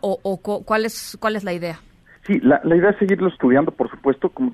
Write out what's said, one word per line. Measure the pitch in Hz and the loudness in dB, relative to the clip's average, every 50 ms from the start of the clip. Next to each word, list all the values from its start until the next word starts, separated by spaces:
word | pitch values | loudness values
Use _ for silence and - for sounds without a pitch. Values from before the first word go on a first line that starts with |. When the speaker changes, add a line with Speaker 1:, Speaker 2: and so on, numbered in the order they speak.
Speaker 1:
o, | - 202 190 - | -2 -4 -4 -4
o | - 196 190 - | -4 -6 -6 -4
cu-, | - 208 208 - - | -6 -6 -6 -6 -4
cuál | - 214 214 220 | -2 -2 -2 -2
es, | 220 - - - - - - | -4 -6 -10 -14 -14 -10 -6
cuál | - 214 220 | -4 -4 -4
es | 208 202 | -4 -4
la | 185 | -6
idea? | 175 170 175 170 160 - - _ _ _ _ _ - _ - | -6 -6 -6 -8 -10 -12 -18 _ _ _ _ _ -20 _ -4
Speaker 2:
Sí, | - 202 - | -2 0 2
la, | - 127 143 - - | 4 4 4 4 2
la | 170 165 | 2 4
idea | 175 175 208 | 4 4 4
es | 208 - | 2 2
seguirlo | 208 185 196 - 185 180 | 0 0 0 0 0 -2
estudiando, | - - - 127 127 139 156 151 | -2 0 2 4 4 4 2 0
por | - - 123 113 | -2 -4 -6 -6
supuesto. | - - - 139 131 - - 180 | -6 -2 -2 -2 0 0 -2 -4
Como | - - 127 123 | -2 -4 -4 -4